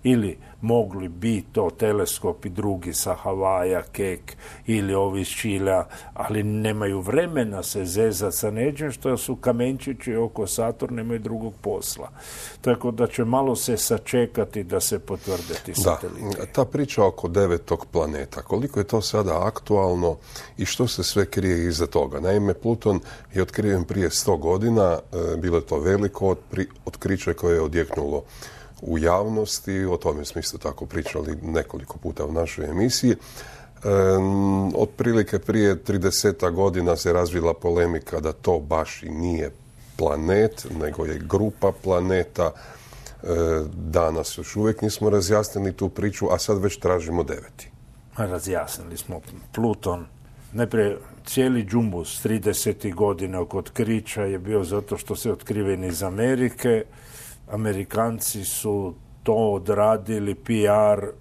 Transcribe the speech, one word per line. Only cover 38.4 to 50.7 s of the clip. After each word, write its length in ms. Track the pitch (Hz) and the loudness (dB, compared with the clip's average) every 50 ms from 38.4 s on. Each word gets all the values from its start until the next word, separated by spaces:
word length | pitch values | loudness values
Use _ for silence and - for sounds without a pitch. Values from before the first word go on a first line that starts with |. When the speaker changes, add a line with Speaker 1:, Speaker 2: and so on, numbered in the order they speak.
| - 98 90 80 | 2 2 2 2
Speaker 2:
baš 420 | 73 71 82 80 78 - - - | 2 0 0 0 0 -2 -6 -12
i 80 | - 80 | -10 -10
nije 400 | 78 78 85 90 85 80 76 71 - - - - - - - - - | -6 -4 -2 0 0 -2 -2 -6 -8 -12 -20 -20 -20 -20 -20 -16 -4
planet, 680 | - - 76 73 76 78 85 95 104 110 107 - - - - - 80 | 0 0 0 2 0 2 4 4 4 4 4 2 -4 -12 -8 -6 -4
nego 240 | 78 76 73 76 82 | -4 -4 -4 -4 -4
je 160 | 78 76 76 82 80 | -4 -4 -6 -4 0
grupa 440 | 98 98 104 107 104 - - 98 90 - | 2 2 2 0 0 2 2 2 2 0
planeta. 680 | - 95 92 87 90 92 95 92 85 - - - 87 80 | 0 2 2 2 4 2 2 2 0 0 0 0 0 0
E, 760 | - - - - - - - - - - - - - - - - 85 82 85 82 80 78 78 78 85 | 0 -4 -18 -20 -20 -20 -20 -20 -20 -18 -18 -18 -16 -10 -4 -2 0 2 2 2 2 0 -2 -4 -6
danas 640 | 85 85 80 78 87 85 80 80 80 78 - - - | -8 -8 0 2 2 2 4 0 -2 -4 -4 -8 -10
još 180 | 78 - - | -12 -6 -2
uvijek 260 | 104 107 110 110 - | 0 2 2 2 2
nismo 280 | 107 107 107 - 107 107 | -2 -2 -2 2 2 4
razjasnili 640 | 101 104 90 92 107 107 104 - - 101 98 95 | 4 4 4 4 4 2 2 0 -2 -2 -2 -2
tu 160 | 87 - 98 90 | -2 -2 -2 -2
priču, 380 | - - 95 104 98 - - 90 | -2 -2 -2 -2 -2 -2 2 2
a 80 | 90 - | 2 2
sad 240 | - - 107 98 | 2 0 0 2
već 160 | 92 101 - - | 2 0 -2 0
tražimo 440 | - 90 90 87 80 80 85 87 | 2 2 2 2 0 -2 0 0
deveti. 480 | 78 71 73 - - - - - - - - - - - - - - - - | 0 -2 -4 -8 -10 -18 -20 -20 -20 -20 -20 -20 -20 -20 -20 -20 -20 -14 -6
Speaker 1:
Razjasnili 800 | - 110 92 90 87 80 95 92 82 78 - - - 85 85 85 | -4 -4 -2 -4 -4 -4 -2 -2 -2 -2 -4 -8 -10 -10 -12 -12
smo. 240 | - - - 92 78 - - - - - - - | -12 -10 -10 -10 -12 -12 -14 -18 -18 -18 -10 -2
Pluton, 520 | 110 117 113 104 - - 98 90 87 80 - - - - - - - - - | 0 2 2 0 0 -2 -4 -4 -4 -6 -14 -18 -20 -20 -20 -20 -20 -20 -10
najprije 460 | - 107 120 - | -4 -4 -2 0